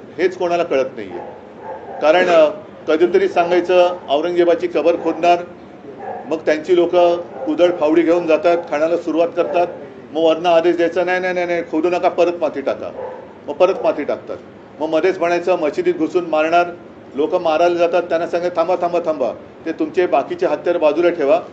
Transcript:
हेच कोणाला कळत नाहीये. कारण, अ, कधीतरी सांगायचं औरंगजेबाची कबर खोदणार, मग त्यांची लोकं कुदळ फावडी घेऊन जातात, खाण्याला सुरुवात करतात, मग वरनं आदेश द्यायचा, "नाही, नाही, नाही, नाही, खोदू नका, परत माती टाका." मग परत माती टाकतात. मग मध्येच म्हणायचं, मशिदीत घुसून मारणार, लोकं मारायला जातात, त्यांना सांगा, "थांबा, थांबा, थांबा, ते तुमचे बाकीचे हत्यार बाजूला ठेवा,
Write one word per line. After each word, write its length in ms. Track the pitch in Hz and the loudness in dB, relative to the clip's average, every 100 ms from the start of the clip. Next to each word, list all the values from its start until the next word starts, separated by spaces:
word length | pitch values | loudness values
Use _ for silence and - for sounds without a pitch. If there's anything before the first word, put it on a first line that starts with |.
| - - | -14 -4
हेच 180 | 180 - | -4 -2
कोणाला 260 | 180 175 | -2 -2
कळत 220 | 170 139 117 117 | 0 0 -2 -6
नाहीये. 440 | 98 85 - - - - - - - - | -12 -12 -14 -16 -20 -18 -16 -14 -14 -2
कारण, 240 | 147 175 180 | 2 4 4
अ, 240 | 165 151 151 - - - | 6 4 2 -12 -12 -4
कधीतरी 400 | 156 175 190 196 | 2 2 2 2
सांगायचं 680 | 185 170 180 175 180 175 180 - | 0 2 0 2 4 4 0 -2
औरंगजेबाची 580 | 143 170 175 170 165 175 | -2 0 2 2 2 0
कबर 300 | 160 156 170 | 0 0 0
खोदणार, 420 | 165 160 175 175 175 - - - - - - - - | -2 0 2 2 0 -16 -20 -20 -18 -16 -12 -12 -8
मग 120 | 160 | -4
त्यांची 380 | 160 156 151 175 | 0 -2 2 2
लोकं 400 | 170 175 175 175 | 4 4 4 2
कुदळ 540 | - - 165 151 175 170 | -4 -8 -4 2 2 2
फावडी 220 | 151 165 | 2 4
घेऊन 240 | 160 175 165 | 4 2 2
जातात, 320 | 151 170 170 - | 2 2 0 0
खाण्याला 260 | 147 160 170 | -2 0 -2
सुरुवात 320 | 156 156 170 175 | -2 0 0 0
करतात, 300 | 147 175 175 - - - - | -2 0 -2 -4 -16 -18 -10
मग 100 | 147 | 0
वरनं 260 | 165 160 180 | 2 2 2
आदेश 280 | 165 170 170 | 4 4 2
द्यायचा, 280 | 170 180 | 0 0
"नाही, 160 | 175 180 | -2 -2
नाही, 140 | 185 | -2
नाही, 120 | 180 175 | -2 -2
नाही, 160 | 170 | -4
खोदू 280 | - 156 175 | -2 -2 0
नका, 180 | 175 175 | 0 0
परत 240 | 175 175 170 | 2 0 0
माती 200 | 151 135 | -4 -4
टाका." 500 | 127 101 92 - - - - - 135 | -4 -6 -8 -10 -12 -12 -16 -16 -12
मग 80 | |
परत 200 | 147 180 180 | 2 2 4
माती 220 | 165 147 | 0 -2
टाकतात. 320 | 131 107 - 92 - - - - | -4 -6 -8 -14 -14 -20 -20 -8
मग 80 | 156 | -2
मध्येच 300 | 160 185 165 | 0 0 0
म्हणायचं, 400 | 170 175 180 175 | 0 0 0 0
मशिदीत 360 | 151 185 175 | 0 -2 -2
घुसून 300 | 165 156 180 170 | 0 -2 -2 0
मारणार, 400 | 156 160 175 175 - - - - | 0 2 2 2 -4 -18 -20 -10
लोकं 260 | 127 156 175 | -4 -2 0
मारायला 340 | 165 156 175 | 0 2 2
जातात, 280 | 175 170 180 | 2 2 0
त्यांना 240 | 170 165 165 | 0 -2 -2
सांगा, 220 | 175 175 | -4 -2
"थांबा, 280 | 170 165 180 | -2 0 0
थांबा, 240 | 175 170 | -2 -2
थांबा, 280 | 165 151 120 - - - 165 | -2 -2 -4 -6 -14 -12 -10
ते 60 | |
तुमचे 340 | 160 156 185 180 | -4 -2 0 0
बाकीचे 400 | 151 135 175 175 | 0 -2 -2 -2
हत्यार 320 | 147 170 175 | -2 -2 2
बाजूला 320 | 156 143 175 | 2 2 2
ठेवा, 300 | 165 139 165 - | 2 2 0 0